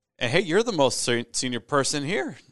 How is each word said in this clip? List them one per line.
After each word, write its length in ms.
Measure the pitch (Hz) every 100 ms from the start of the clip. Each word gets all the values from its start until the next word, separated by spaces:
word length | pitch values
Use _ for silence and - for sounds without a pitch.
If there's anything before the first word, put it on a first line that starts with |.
| _ _
and, 120 | 120
"Hey, 80 | 147
you're 220 | 196 175
the 100 | 240
most 300 | 180 131 -
se-, 240 | - 120 120
senior 280 | - 127 120
person 420 | - 143 131 147
here, 340 | 143 214 311 147 _